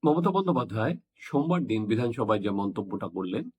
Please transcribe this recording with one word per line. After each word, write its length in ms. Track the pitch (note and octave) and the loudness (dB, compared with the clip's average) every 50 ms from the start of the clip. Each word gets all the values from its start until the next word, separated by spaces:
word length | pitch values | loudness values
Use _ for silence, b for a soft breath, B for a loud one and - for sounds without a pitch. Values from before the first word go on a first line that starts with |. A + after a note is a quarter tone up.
| - | 6
মমতা 260 | D#3 D3+ E3 E3+ G3 | 4 4 6 4 2
বন্দ্যোপাধ্যায় 640 | F3+ G3 F#3+ F#3+ E3 B2+ A#2+ G#2+ G#2 A2 A2 C3+ F3 E3+ _ _ _ | 2 2 2 2 2 0 0 -2 -2 0 0 0 -2 -4 _ _ _
সোমবার 500 | _ - - - C#3+ C#3+ E3 F3+ F3+ C#3+ | _ -16 -2 0 0 2 2 0 0 0
দিন 200 | A2+ G#2+ G#2+ G#2+ | 0 0 -2 0
বিধানসভায় 540 | G#2 A2+ A2+ A#2+ A#2+ A#2 B2 B2+ G#2 A2 G#2 | 0 0 2 2 0 0 -2 0 0 0 0
যে 100 | G2 G#2 | 0 -2
মন্তব্যটা 580 | G2 G2+ G2+ G2+ F#2 A2 G2+ G2 F#2+ G2+ F#2+ F#2 | -2 -2 -2 -2 -4 -4 -6 -6 -6 -8 -8 -6
করলেন 420 | E2+ F#2+ F#2 F#2 F#2 A#2 E3+ B3+ - | -6 -6 -6 -4 -4 -6 -6 -8 -14